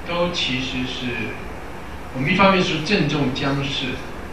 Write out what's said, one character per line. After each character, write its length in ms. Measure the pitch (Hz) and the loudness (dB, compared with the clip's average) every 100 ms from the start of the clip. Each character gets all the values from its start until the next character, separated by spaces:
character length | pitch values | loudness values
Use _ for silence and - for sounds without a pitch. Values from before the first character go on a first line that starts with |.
| - | -4
都 240 | 170 175 | 0 0
其 280 | 175 - 127 | 0 -2 -2
实 240 | 127 131 127 | -2 -2 -4
是， 220 | - 127 117 104 - - - - - - - - | -4 -4 -4 -4 -6 -8 -10 -10 -12 -10 -10 -8
我 60 | 131 | -2
们 100 | 147 | 2
一 40 | 190 | 6
方 180 | 196 | 8
面 100 | 190 | 6
说 140 | 170 156 - | 4 0 2
郑 240 | 202 143 | 2 4
重 240 | 151 127 | 2 0
将 300 | 131 139 139 | 0 0 0
士， 240 | 139 - 131 - - - - | 0 -2 -4 -4 -8 -10 -10